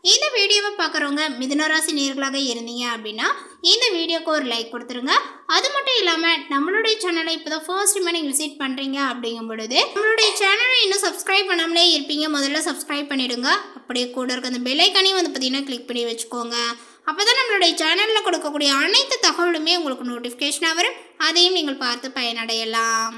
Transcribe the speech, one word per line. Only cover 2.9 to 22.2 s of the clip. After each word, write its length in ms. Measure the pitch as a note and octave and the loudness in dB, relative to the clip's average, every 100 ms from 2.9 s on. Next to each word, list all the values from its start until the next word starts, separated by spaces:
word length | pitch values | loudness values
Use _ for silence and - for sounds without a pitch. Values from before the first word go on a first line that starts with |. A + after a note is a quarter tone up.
அப்படின்னா, 340 | A3+ G#3+ A3 D#4+ C#5+ - - E4+ | -6 -8 -4 -2 -2 -8 -2 4
இந்த 140 | A4 B4 F4 | 4 4 0
வீடியோக்கு 340 | E4 E4 E4 D4+ | -2 -2 0 -2
ஒரு 100 | B3+ | 0
லைக் 200 | A#3 A3+ | -4 -6
கொடுத்துருங்க. 420 | A#3+ A#3 B3 C4 G4+ - - - E4 | -10 -10 -8 0 0 0 -12 0 0
அது 120 | C5 C#5 | 2 -2
மட்டும் 220 | C#5 B4 | 0 2
இல்லாம, 300 | F#4 E4 E4+ D#4+ - | 2 2 2 0 0
நம்மளுடைய 400 | C#4 D#4 G#4 A4 A4 | -2 0 0 0 0
சேனலை 300 | F4+ E4 D#4+ D#4+ | 0 -2 -2 -4
இப்போ 140 | D#4+ | -6
தான் 120 | D#4 D#4+ | -6 -4
ஃபர்ஸ்ட் 320 | F#4 G4+ G4 | 0 2 2
டைம் 180 | F4 E4+ | 0 0
நீங்க 140 | D4 | -2
விசிட் 300 | C4+ D4+ D4 | -2 -4 -6
பண்றீங்க 380 | C4+ C4 C4+ C#4 C4+ | -6 -4 -4 -2 -2
அப்படிங்கும் 380 | A#3+ A#3 A#3 A3+ | -2 -6 -6 -8
பொழுது, 280 | A3 A3 C4 B4+ G4 | -8 0 0 2 0
நம்மளுடைய 340 | A4 A4 G#4+ F#4 | 0 4 2 4
சேனலை 380 | G4+ G4+ B4 B4+ G4+ | 2 4 4 4 2
இன்னும் 200 | G4+ G4 | 2 -2
சப்ஸ்கிரைப் 420 | E4 - G4 G4 | -4 0 0 2
பண்ணாமலே 320 | F4 E4 E4+ F4 D#4 | 0 2 4 4 4
இருப்பீங்க, 320 | C#4 D4 D#4 D4 | 0 -2 -2 0
முதல்ல 260 | C#4 D4+ D#4 | 0 -2 -2
சப்ஸ்கிரைப் 420 | C4+ - C#4+ C#4+ | -4 -4 -6 -4
பண்ணிடுங்க. 400 | C4+ B3 A#3+ C4 G4 - - | -4 -2 -2 0 0 -2 -18
அப்படியே 260 | - B3 B3 B3+ | -6 -4 -4 -4
கூட 140 | B3 | -4
இருக்க 200 | B3+ B3+ | -4 -4
அந்த 80 | B3 B3 | -4 -2
பெல் 120 | C#4 A#3 | 2 4
ஐகானையும் 340 | F#4+ F#4+ F#4+ | 6 4 4
வந்து 140 | E4+ C4+ | 0 -2
பாத்தீங்கன்னா 320 | B3+ C4+ C#4 | -2 -2 -4
கிளிக் 220 | A#3+ A#3+ | -8 -6
பண்ணி 160 | A#3+ A#3 | -4 -4
வச்சுக்கோங்க. 480 | A3+ - A#3+ A#3 A#3+ A#3 A#3 - - - | -4 -8 -6 -4 -4 -4 -6 -14 -10 -6
அப்பதான் 300 | D#4 G#4 C5 | 0 2 4
நம்மளுடைய 300 | B4 G4+ E4+ - | 2 2 2 2
சேனல்ல 380 | D#4 F4 G#4+ G#4+ G4 | 0 2 2 2 2
கொடுக்கக்கூடிய 460 | E4 D4 D4 C#4+ C4+ D#4+ | -2 -2 0 2 2 4
அனைத்து 300 | A#4+ C5+ B4+ F4 | 2 2 2 0
தகவலுமே 480 | D#4 F4 E4 D#4 F4 | 2 0 0 0 0
உங்களுக்கு 320 | D4+ B3 B3 | 0 -4 -6
நோட்டிஃபிகேஷனா 580 | A#3+ A#3+ A#3+ D4 C#4+ E4 E4 | -8 -8 -4 -4 0 0 2
வரும், 180 | G#4+ - - - D#4 | 0 -2 -18 -2 2
அதையும் 300 | E4 F4+ F#4 | 4 4 4
நீங்கள் 240 | D4+ C4 B3 | -2 -2 -4
பார்த்து 240 | A#3+ C4 | -4 -6
பயனடையலாம். 1000 | C4 | -4